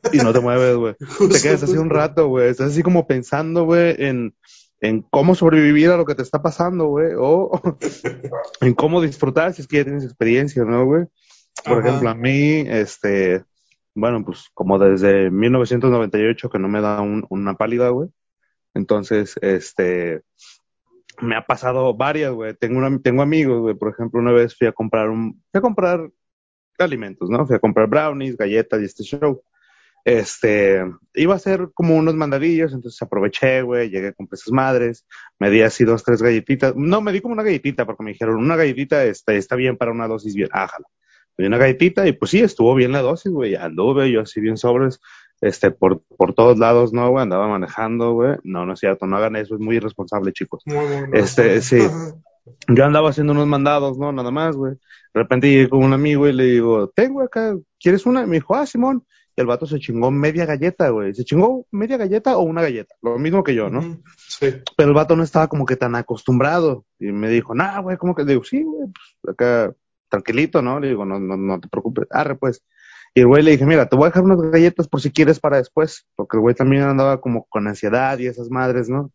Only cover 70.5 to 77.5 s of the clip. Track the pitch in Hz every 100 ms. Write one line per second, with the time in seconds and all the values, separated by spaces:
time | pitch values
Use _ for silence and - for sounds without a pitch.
70.5 | 165 123 139 139 113 98 98 92 95 98
71.5 | 92 - - 113 123 - - 151 131 131
72.5 | - _ _ - - - - 123 143 156
73.5 | 139 139 160 123 131 160 180 185 185 160
74.5 | 165 175 175 156 - 147 - 156 156 151
75.5 | 139 120 - 156 - _ - 101 110 113
76.5 | 123 135 139 139 135 135 131 131 117 -